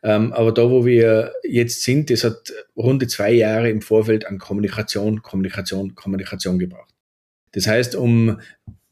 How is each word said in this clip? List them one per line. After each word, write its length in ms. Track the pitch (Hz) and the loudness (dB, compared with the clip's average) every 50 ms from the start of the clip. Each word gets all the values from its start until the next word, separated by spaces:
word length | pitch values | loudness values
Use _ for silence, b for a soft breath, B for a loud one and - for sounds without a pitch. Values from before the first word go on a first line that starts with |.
Ähm, 320 | - 107 107 107 110 117 - | 0 0 2 2 2 0 0
aber 180 | 120 113 113 | 2 2 2
da, 200 | 110 120 120 120 | 4 4 4 4
wo 140 | 127 127 120 | 4 4 4
wir 460 | 123 123 117 113 113 110 110 117 - - - - | 6 6 6 6 6 4 2 2 -2 -6 -8 -6
jetzt 400 | 320 139 120 120 120 - - - | -2 0 0 0 0 -2 -4 -2
sind, 260 | - 131 147 147 143 | 0 0 0 0 0
das 140 | 123 107 - | 0 0 0
hat 280 | 113 113 - - - - - - _ _ | -2 -4 -6 -12 -18 -18 -18 -18 _ _
runde 300 | 113 113 123 135 135 131 | -2 0 0 0 0 -2
zwei 260 | 123 - - 101 104 | -4 -4 -2 0 2
Jahre 380 | 120 117 107 107 110 113 117 117 | 4 4 4 2 2 0 0 0
im 140 | 110 107 104 | -2 -4 -2
Vorfeld 420 | - 110 110 107 113 110 107 - | 0 2 2 4 2 0 0 -2
an 140 | - 101 95 | -6 -12 -12
Kommunikation, 840 | - - 101 104 104 95 - 107 107 - - 104 101 107 110 107 | -10 -8 -6 -4 -4 -4 -4 -6 -6 -6 -4 -4 -2 -2 -4 -4
Kommunikation, 720 | - - - 95 95 92 - 98 92 - 95 95 98 95 - | -6 -6 -6 -4 -4 -4 -6 -8 -8 -8 -6 -6 -8 -8 -12
Kommunikation 640 | - - 98 95 95 92 - - 92 - 92 92 | -12 -8 -8 -6 -6 -8 -10 -10 -8 -4 -2 -2
gebraucht. 380 | 90 92 90 - - - _ _ _ _ _ _ _ _ _ _ _ _ _ | -2 -2 -4 -8 -12 -20 _ _ _ _ _ _ _ _ _ _ _ _ _
Das 160 | - 98 - | -8 -4 -2
heißt, 280 | 110 110 120 123 120 - | 0 0 0 0 -2 -4
um, 440 | - 127 117 117 117 113 110 104 B B B B _ _ - - _ _ _ | -2 0 2 2 2 2 0 -2 B B B B _ _ -20 -20 _ _ _